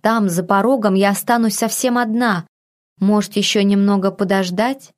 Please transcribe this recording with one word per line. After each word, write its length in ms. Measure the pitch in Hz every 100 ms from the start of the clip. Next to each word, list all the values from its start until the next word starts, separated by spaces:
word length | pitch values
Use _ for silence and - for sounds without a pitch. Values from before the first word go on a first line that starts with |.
Там, 280 | 214 226 202
за 140 | 170
порогом, 520 | 180 196 220 269 208
я 160 | 190 196
останусь 460 | 202 - 240 226 202
совсем 400 | 226 - 254 240
одна. 500 | 233 220 240 180 - _ _ _ _ _
Может, 380 | 196 208 202 -
ещё 260 | 196 214
немного 480 | 202 202 202 196 190
подождать? 800 | 185 190 196 180 180 233 269 -